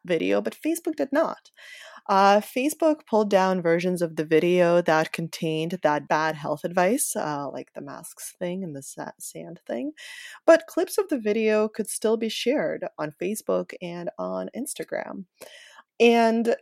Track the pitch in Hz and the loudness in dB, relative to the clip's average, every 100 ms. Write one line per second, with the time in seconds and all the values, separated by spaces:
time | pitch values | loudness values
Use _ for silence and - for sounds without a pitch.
0 | 175 165 185 202 220 - 311 330 339 311 | -2 0 2 0 -2 -4 -4 -4 -4 -4
1 | 269 285 311 - _ _ - - - - | -2 0 -2 -4 _ _ -20 -20 -20 -12
2 | - 196 196 208 - 254 285 - 320 302 | 2 6 8 6 2 -2 -2 2 0 0
3 | - 214 208 196 190 185 165 170 180 175 | 0 0 4 4 4 2 2 2 2 0
4 | 165 160 156 160 175 180 170 175 170 156 | -2 -2 2 4 6 4 6 4 4 2
5 | 160 - 165 - 160 156 165 180 151 151 | 2 -4 -8 -4 -4 -2 -4 -2 0 0
6 | 143 156 160 156 147 151 175 180 180 269 | 0 0 0 -4 -6 -6 -2 2 2 2
7 | - 214 151 147 139 131 - - 139 135 | -2 -4 -4 -4 -6 -10 -12 -14 -14 -14
8 | 165 - - - 180 185 180 139 - - | -16 -16 -18 -8 -8 -6 -8 -10 -12 -12
9 | 147 - - 165 170 170 - 233 277 - | -12 -12 -16 -14 -14 -14 -10 -8 -8 -10
10 | - - - - - 330 330 - 370 - | -16 -18 -18 0 4 4 4 -4 -2 -2
11 | 381 269 208 214 214 214 214 - 202 - | -2 -2 0 0 2 2 0 -4 -8 -2
12 | 220 220 226 - 240 285 156 151 - - | 0 0 -2 -2 -2 0 -2 -4 -8 -8
13 | 151 - 180 214 - 185 180 - 175 175 | -8 -6 -6 -4 -2 -2 -4 -10 -12 -10
14 | 175 - 185 185 185 - 285 - - - | -10 -8 -6 -6 -6 -8 -10 -10 -8 -8
15 | - - 185 _ - - - - _ - | -6 -10 -14 _ -20 -20 -20 -20 _ 4
16 | 233 233 226 226 233 - | 4 6 4 2 0 0